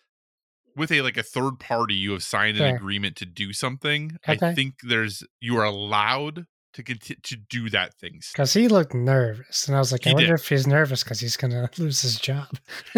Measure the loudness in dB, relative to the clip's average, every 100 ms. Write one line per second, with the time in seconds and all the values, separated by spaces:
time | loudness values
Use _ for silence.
0 | _ _ _ _ _ _ _ -8 0 0
1 | 0 -2 -4 -2 -2 -2 -2 0 0 0
2 | -2 -4 -2 0 0 2 0 0 -2 -4
3 | -4 -6 -12 -8 -8 -4 -6 -4 -4 -4
4 | -4 -8 -2 0 0 0 -2 -4 -2 0
5 | 0 -4 -14 _ -2 2 2 0 -2 0
6 | 2 0 -4 -10 -16 _ _ -14 -10 -10
7 | -10 -14 -12 -14 -10 -6 0 0 0 _
8 | -16 -14 -8 -2 2 4 6 6 4 2
9 | 4 4 2 -2 -8 -6 0 2 2 2
10 | 4 4 6 4 2 2 4 4 4 0
11 | -4 -4 -4 -2 -2 -2 -4 -4 -2 -2
12 | -2 -2 -2 -4 -6 -14 -14 -16 -2